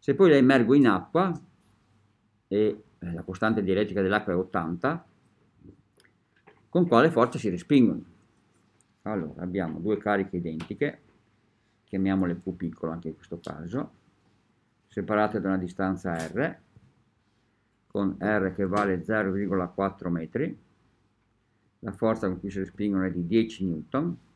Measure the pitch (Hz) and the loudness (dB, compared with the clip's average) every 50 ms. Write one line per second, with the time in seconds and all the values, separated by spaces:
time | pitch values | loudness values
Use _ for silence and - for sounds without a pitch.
0 | _ - 139 139 190 175 151 139 127 127 139 131 117 104 135 147 139 117 101 92 | _ 0 4 6 8 8 8 8 8 8 6 6 6 6 6 6 8 6 4 2
1 | 87 - _ 165 185 190 170 151 - - _ _ _ _ _ _ _ _ _ _ | -2 -2 _ 0 2 2 -2 -4 -10 -18 _ _ _ _ _ _ _ _ _ _
2 | _ _ _ _ _ _ _ _ _ _ 95 101 107 107 - - - _ _ _ | _ _ _ _ _ _ _ _ _ _ 0 2 2 0 0 -4 -12 _ _ _
3 | - 87 85 82 80 - 92 - 110 110 113 110 101 92 95 95 107 92 92 101 | -10 -8 -8 -8 -8 -10 -8 -2 0 0 0 0 2 2 2 2 0 0 0 0
4 | 98 95 101 104 104 - 90 90 92 92 - 92 85 82 87 85 - 135 160 170 | 0 2 2 0 0 0 -2 -2 -2 -2 -4 -4 -4 -4 -6 -2 -2 -4 -4 -4
5 | - _ _ _ _ _ _ _ _ _ _ _ - - - _ _ _ _ _ | -10 _ _ _ _ _ _ _ _ _ _ _ -20 -20 -20 _ _ _ _ _
6 | _ _ _ _ _ _ _ _ _ - - _ _ _ - 180 180 170 120 117 | _ _ _ _ _ _ _ _ _ -20 -20 _ _ _ 2 2 4 6 6 6
7 | 135 165 170 127 120 123 - - - 104 87 87 - _ 147 139 120 101 82 - | 6 6 4 2 0 2 0 -4 -4 -4 -4 -4 -2 _ 6 6 6 6 4 0
8 | - - - _ _ _ _ _ _ _ _ _ _ _ _ _ _ _ _ _ | -8 -14 -20 _ _ _ _ _ _ _ _ _ _ _ _ _ _ _ _ _
9 | _ 101 107 98 82 76 - - 87 90 90 98 90 82 80 80 85 104 107 98 | _ -6 -4 -4 -4 -6 -8 -10 -10 -6 -4 -4 -4 -4 -6 -6 -4 -2 -4 -2
10 | - 107 104 98 95 95 - 90 87 85 80 80 80 - 104 - - 147 - - | 0 0 0 0 0 -2 -4 -6 -6 -6 -8 -8 -8 -10 -6 -4 -4 -6 -6 -10
11 | _ _ _ _ _ _ _ _ _ _ _ _ _ _ _ _ _ _ - 95 | _ _ _ _ _ _ _ _ _ _ _ _ _ _ _ _ _ _ -4 -2
12 | 95 98 95 95 92 87 85 85 - 95 90 87 90 82 80 - - 82 80 85 | 0 0 2 2 0 0 -2 -4 -6 -10 -10 -6 -8 -8 -8 -6 -8 -8 -8 -8
13 | - 80 80 - - - 87 82 - - 76 73 82 87 101 131 156 - _ _ | -10 -12 -12 -12 -14 -14 -14 -14 -12 -14 -14 -12 -12 -8 -8 -8 -8 -8 _ _
14 | _ _ _ _ _ _ _ _ _ _ _ _ _ _ _ _ _ _ _ 110 | _ _ _ _ _ _ _ _ _ _ _ _ _ _ _ _ _ _ _ -8
15 | 95 - 107 104 107 104 - 107 90 98 95 95 90 87 90 - 98 95 95 92 | -4 -2 0 0 0 0 -2 -2 -2 0 -2 -2 -2 -6 -6 -4 -4 -2 -2 -4
16 | - 92 85 85 82 80 80 104 139 175 - - _ _ _ - _ _ _ _ | -4 -6 -6 -4 -6 -6 -4 -4 -4 -4 -6 -10 _ _ _ -20 _ _ _ _
17 | _ _ _ _ _ _ _ _ _ _ _ _ _ _ _ _ _ _ _ 101 | _ _ _ _ _ _ _ _ _ _ _ _ _ _ _ _ _ _ _ -2
18 | 101 95 90 - 90 104 107 104 95 95 92 90 98 92 92 104 104 98 92 87 | -2 -2 -2 -2 -2 0 0 0 0 -2 -2 -2 -4 -2 0 0 0 0 -2 -2
19 | 82 - 110 110 107 98 92 98 101 95 95 95 90 87 - - 98 98 92 - | -2 -2 -2 -2 0 -2 -2 -4 -2 -2 -2 -2 -2 -4 -4 -4 -4 -4 -4 -6
20 | - 90 85 85 80 80 _ 117 147 - - - _ _ _ _ _ _ _ _ | -6 -4 -4 -4 -4 -6 _ -6 -6 -6 -8 -12 _ _ _ _ _ _ _ _
21 | _ _ _ _ _ _ _ _ _ _ _ _ _ _ _ _ - 107 92 - | _ _ _ _ _ _ _ _ _ _ _ _ _ _ _ _ -10 -10 -8 -2
22 | - 113 110 110 - 95 92 90 - 101 92 98 95 92 - - 104 104 101 95 | 0 0 0 0 -2 -4 -4 -4 -8 -8 -8 -8 -8 -8 -6 -4 -2 0 0 0
23 | 92 92 85 87 87 82 98 113 113 113 - - 95 92 85 78 78 - - 131 | 0 -2 -2 -4 -4 0 2 2 2 0 -4 -6 -4 -4 -4 -4 -8 -6 -4 -4
24 | 156 175 170 - _ _ _ | -4 -4 -6 -8 _ _ _